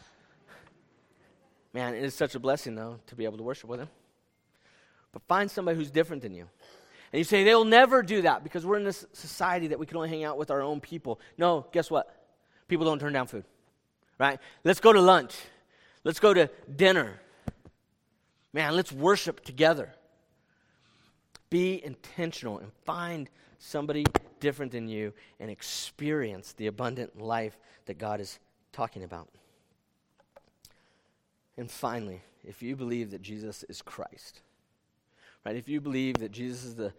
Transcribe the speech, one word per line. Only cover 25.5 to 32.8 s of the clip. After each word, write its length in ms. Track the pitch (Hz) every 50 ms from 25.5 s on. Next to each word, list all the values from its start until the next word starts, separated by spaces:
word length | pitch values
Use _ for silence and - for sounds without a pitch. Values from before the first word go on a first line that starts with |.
experience 1040 | 101 - - - - - - - - - 147 147 151 151 123 107 98 95 - -
the 140 | - - 107
abundant 520 | 107 101 110 123 117 127 123 117 - - 107
life 400 | 110 110 117 113 110 107 - _ _ _ - _ _
that 100 | - 92
God 240 | - 110 107 107 104
is 180 | 98 - - - _ _ _ _ _ _
talking 300 | - - 113 - - 104
about. 260 | 92 85 87 82 82 - _ _ _ _ _ _ _ _ _ _ _ _ _ _ _ _ _ _ _ _ _ - _ _ _ _ - - _ _ _ _ _ _ _ _ _ _ _ _ _ _ _ _ _
And 140 | 123 120 120
finally, 500 | - - 139 120 117 120 107 98 92 92 - _ _ _ -
if 180 | 98 101 -
you 140 | 117 123 139
believe 360 | 135